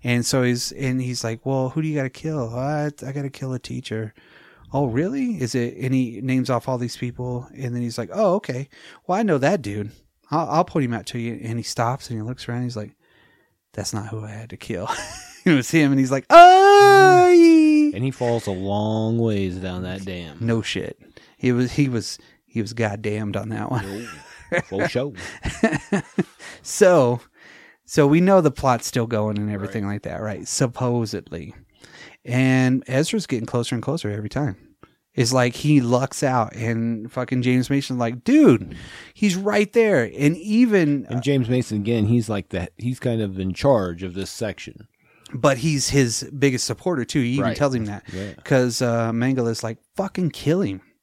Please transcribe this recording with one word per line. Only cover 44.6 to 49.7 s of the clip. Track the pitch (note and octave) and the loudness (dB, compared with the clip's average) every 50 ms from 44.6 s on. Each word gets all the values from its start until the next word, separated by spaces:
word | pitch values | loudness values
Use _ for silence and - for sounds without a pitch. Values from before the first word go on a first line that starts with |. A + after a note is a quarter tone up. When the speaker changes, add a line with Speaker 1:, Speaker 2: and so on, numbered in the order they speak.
| - - - - - _ _ _ _ _ _ _ _ - - | -16 -18 -18 -20 -20 _ _ _ _ _ _ _ _ -14 -8
Speaker 1:
But | B2 A2 D3 C#3 A#2+ | 0 0 0 0 0
he's | C3+ E3 D3+ C3+ - - | -2 -2 -2 -2 -2 0
his | - C#3+ C3 A#2+ A2+ - C#3 - - | 2 2 2 2 0 -6 -8 -10 -4
biggest | C3+ C3+ C#3 B2+ A#2+ - | 0 0 0 0 -2 -4
supporter, | - A2+ - - F#3 F3 C3+ A#2 | -6 -8 -6 -4 -4 -4 -2 -4
too. | - - D3+ | -2 -2 -2
He | B2 A#2+ | -2 0
even | B2 C#3+ - | -2 -2 -2
Speaker 2:
Right. | - A2+ | -2 -2
Speaker 1:
tells | - D3 C#3 C3 | 0 -2 0 0
him | A#2+ A2 | -2 -4
that. | G#2 G#2 G2 _ - | -6 -8 -12 _ -14
Speaker 2:
Yeah. | - F#2 G2+ G2+ - - _ | -12 -10 -10 -10 -12 -16 _
Speaker 1:
'Cause, | - D3 C3 B2+ B2 A2+ - | 0 2 2 2 0 -2 -2
uh, | B2+ A#2+ A#2 A#2 A2+ A2+ | -2 -2 0 0 -2 -2
Mengele | A2+ A#2 A#2+ C3 C3+ B2+ A#2 A#2 | -2 -2 -2 0 0 0 -2 -2
is | A2+ - - | -4 -4 -8
like, | A2 | -10